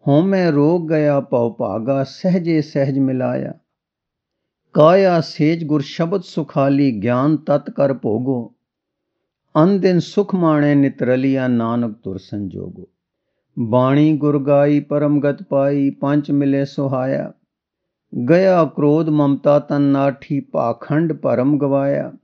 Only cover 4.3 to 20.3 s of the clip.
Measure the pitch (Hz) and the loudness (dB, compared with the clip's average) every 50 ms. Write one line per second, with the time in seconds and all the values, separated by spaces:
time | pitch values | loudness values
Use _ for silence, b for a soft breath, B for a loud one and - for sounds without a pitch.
4.3 | _ _ _ _ _ _ _ _ _ 143 147 160 175 196 196 185 175 165 156 - | _ _ _ _ _ _ _ _ _ 6 6 6 6 6 4 4 2 2 -2 -4
5.3 | - - 147 151 170 165 165 143 151 151 139 - - - 165 170 190 196 175 - | -4 -2 0 0 0 -2 -2 -2 -2 -2 -2 -4 -4 -6 -4 -2 -2 -6 -6 -6
6.3 | - - 151 - - 151 139 139 139 139 143 139 117 104 95 120 123 123 131 147 | -8 -8 -8 -4 -2 0 0 2 2 2 2 0 0 -2 -2 -2 0 0 2 0
7.3 | 156 143 - - 143 147 143 - - - 139 139 135 120 - 120 104 113 127 131 | 0 0 0 -2 -2 -2 -2 -6 -4 -2 0 0 0 -2 -4 -4 -2 -2 -2 -2
8.3 | 135 120 117 104 _ _ _ _ _ _ _ _ _ _ _ _ _ _ _ _ | -4 -4 -6 -10 _ _ _ _ _ _ _ _ _ _ _ _ _ _ _ _
9.3 | _ _ _ _ _ 151 156 185 202 196 180 196 180 170 151 - - - 202 202 | _ _ _ _ _ 2 2 4 2 2 2 2 2 2 0 0 -2 -2 -2 0
10.3 | - 185 175 160 156 147 147 147 147 143 139 135 - - - 120 127 131 131 135 | 0 0 2 2 2 2 2 2 4 2 2 0 0 -2 0 0 0 0 2 0
11.3 | 135 135 127 127 123 117 113 113 117 120 120 113 104 _ _ 98 95 95 - - | 0 0 0 0 0 0 0 -2 -2 -2 -4 -4 -6 _ _ -10 -10 -10 -12 -10
12.3 | - 101 101 95 - 98 92 92 90 - 90 _ _ _ _ _ _ _ _ _ | -10 -8 -8 -8 -8 -10 -12 -12 -14 -18 -20 _ _ _ _ _ _ _ _ _
13.3 | _ _ _ _ _ - 120 110 110 127 127 131 135 143 151 156 156 143 147 147 | _ _ _ _ _ -8 -4 0 0 0 2 2 0 2 2 0 0 0 -2 -2
14.3 | 147 147 135 139 143 143 143 147 147 147 147 _ 147 147 147 147 147 147 135 143 | -2 -2 0 0 0 2 2 2 0 -2 -2 _ -4 -2 -2 0 0 0 0 -2
15.3 | 135 117 190 _ 147 139 139 139 143 143 139 139 143 143 - 139 147 147 147 - | -4 -4 -8 _ -2 -2 0 0 0 0 -2 -2 -4 -4 -4 -2 -2 -2 -2 -2
16.3 | 143 143 143 139 139 139 139 139 - - 143 135 131 127 127 135 139 143 - - | -2 0 0 0 0 -2 -2 -4 -4 -6 -4 -4 -2 -4 -2 -4 -4 -4 -6 -8
17.3 | - _ _ _ _ _ _ _ _ _ _ _ _ _ _ _ - - 123 123 | -12 _ _ _ _ _ _ _ _ _ _ _ _ _ _ _ -8 -6 0 2
18.3 | 160 180 190 190 185 175 160 147 - - 147 147 147 156 165 156 151 151 147 139 | 2 4 4 4 4 4 2 0 0 0 2 2 2 2 2 0 0 2 2 2
19.3 | 139 139 - 147 143 147 143 - 147 143 143 139 139 135 139 139 131 - - - | 0 0 2 2 2 2 2 0 -2 0 2 2 2 2 0 0 -2 -4 -8 -6